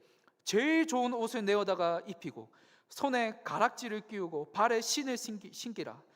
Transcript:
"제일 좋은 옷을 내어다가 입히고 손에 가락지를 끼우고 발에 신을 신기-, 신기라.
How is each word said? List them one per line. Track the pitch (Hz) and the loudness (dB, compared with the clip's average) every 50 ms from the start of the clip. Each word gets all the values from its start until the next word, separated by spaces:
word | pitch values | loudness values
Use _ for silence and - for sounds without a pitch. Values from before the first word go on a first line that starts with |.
| _ _ _ _ _ _ _ _ - | _ _ _ _ _ _ _ _ -4
"제일 | - - 208 262 302 320 320 320 | 0 2 2 4 4 4 4 4
좋은 | 320 247 254 247 240 247 | 4 2 2 2 2 0
옷을 | 233 226 226 254 240 208 | 0 -2 -2 -2 0 2
내어다가 | 196 202 208 202 190 190 175 175 170 170 165 - | 2 4 4 4 2 2 2 2 2 2 0 -4
입히고 | 208 180 - - 151 - 120 110 - _ _ _ _ _ _ _ - | -8 -10 -10 -10 -12 -10 -12 -14 -18 _ _ _ _ _ _ _ -18
손에 | - - - 277 254 240 233 220 214 - | -6 -2 0 2 2 2 2 0 -2 -6
가락지를 | - - - 170 214 254 - - 254 233 214 214 | -8 -4 0 2 2 2 2 0 -8 -6 -6 -8
끼우고 | 208 - 214 202 185 165 165 147 151 - | -8 -8 -8 -6 -6 -4 -4 -6 -8 -4
발에 | - 196 214 240 233 220 | 0 2 4 4 4 2
신을 | 226 - - 302 277 269 247 | 0 0 -2 -2 -2 -2 -4
신기-, | 240 - - 214 202 - 180 | -4 -6 -8 -10 -10 -12 -14
신기라. | - - - 240 214 - 156 123 110 139 - _ _ | -14 -12 -10 -10 -8 -8 -8 -8 -10 -14 -18 _ _